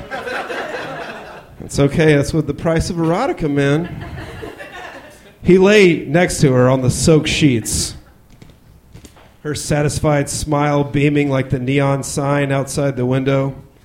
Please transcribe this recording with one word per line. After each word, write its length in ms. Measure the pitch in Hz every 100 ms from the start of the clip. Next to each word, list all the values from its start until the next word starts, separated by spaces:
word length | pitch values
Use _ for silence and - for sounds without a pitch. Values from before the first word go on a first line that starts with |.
| - - - - - - - - - - - - - - - -
It's 180 | - -
okay. 360 | 143 165 156 143
That's 160 | 139
what 140 | 160 147
the 80 |
price 340 | - 165 165 156
of 80 | 170
erotica, 560 | 160 180 277 - 151
man. 600 | 143 139 151 175 - - - - - - - - - - - - - - -
He 160 | - 185
lay 460 | 196 214 185 160 -
next 340 | 160 180 -
to 120 | 143
her 160 | 127 127
on 100 | 131
the 100 | 127
soaked 380 | - 170 156 147
sheets, 680 | - 147 117 - - - - - - _ - - - - - _ - - - - _
her 120 | 151
satisfied 720 | 143 - 147 151 - 156 143 139
smile 520 | - 156 143 147 143
beaming 460 | 135 143 143 143 143
like 200 | 135 131
the 80 | 135
neon 440 | 123 143 139 139
sign 480 | 127 151 139 143 139
outside 440 | 139 131 - 139 123
the 100 | 123
window. 480 | 135 135 135 135 - - _